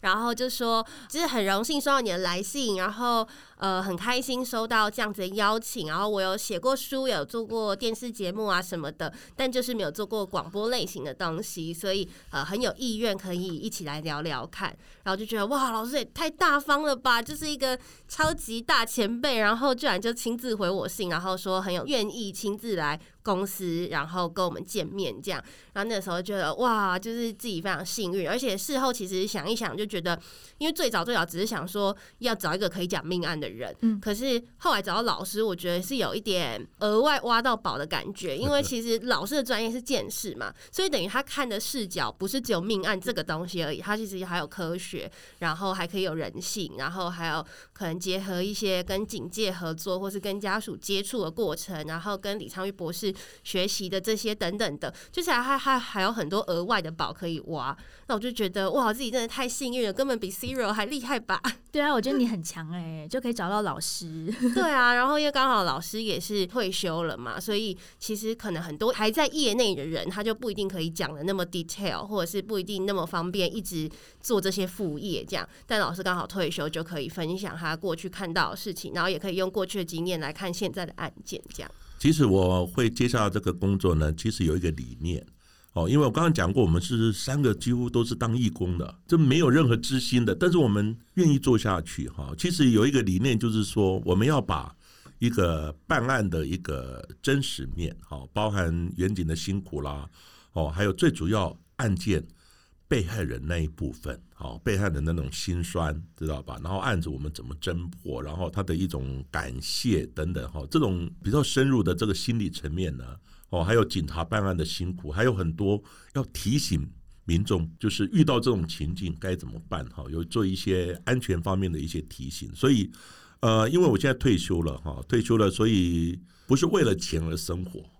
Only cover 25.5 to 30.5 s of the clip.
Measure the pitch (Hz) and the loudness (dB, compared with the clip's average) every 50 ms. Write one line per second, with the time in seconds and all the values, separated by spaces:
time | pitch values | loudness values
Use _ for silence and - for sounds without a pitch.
25.5 | - - - - _ 202 202 226 226 196 180 185 170 175 180 196 202 196 175 147 | -20 -20 -20 -10 _ -4 -4 -2 -2 -4 -2 -2 -4 -4 -2 -2 -2 0 0 0
26.5 | 151 180 247 247 226 214 202 190 180 185 185 226 226 233 233 233 214 202 - 240 | 0 2 2 2 4 4 4 2 2 0 -2 -4 -4 -2 -4 -4 -4 -6 -8 -6
27.5 | 196 160 165 196 185 147 185 175 - - 214 175 175 196 175 151 196 247 269 254 | -6 -4 -2 -2 -4 -4 -4 -6 -4 -4 -2 -2 -2 -2 -2 0 -2 0 0 -2
28.5 | 190 196 - - 294 262 262 269 247 247 202 185 196 185 190 214 - 208 143 180 | -2 -2 -4 -2 -2 0 0 0 0 -2 -6 -4 -2 -2 -2 -2 -4 -4 -2 -2
29.5 | 226 220 226 180 120 185 214 208 - 185 165 175 170 165 - - - - - - | -4 -2 -4 -4 -4 -4 -6 -4 -4 -4 -2 -2 -2 -4 -6 -18 -20 -20 -20 -20